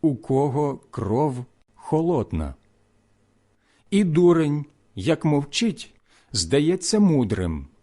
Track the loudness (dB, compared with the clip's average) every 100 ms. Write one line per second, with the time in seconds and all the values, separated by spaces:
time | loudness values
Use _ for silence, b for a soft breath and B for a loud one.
0 | 0 -2 -2 -2 0 -2 -4 -6 _ -8
1 | -2 0 -2 -4 -12 _ _ _ -4 -2
2 | 0 -2 -2 -6 -8 -12 _ _ _ _
3 | _ _ _ _ _ _ _ _ _ 0
4 | 2 4 6 6 2 -2 -6 _ _ -6
5 | -2 0 2 0 -2 -2 -2 -4 -14 _
6 | b b b -6 0 2 2 0 0 2
7 | 4 4 0 -2 -4 -6 -10 _